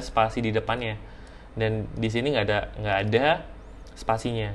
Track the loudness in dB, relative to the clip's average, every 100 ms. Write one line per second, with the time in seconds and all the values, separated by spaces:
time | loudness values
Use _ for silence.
0 | 2 2 2 2 0 0 0 -2 -2 -6
1 | -10 -16 -16 -16 -12 0 0 2 -2 -2
2 | 0 2 2 2 4 2 0 -4 0 2
3 | 4 4 4 2 0 -14 -16 -16 -16 -8
4 | -2 0 0 -2 -2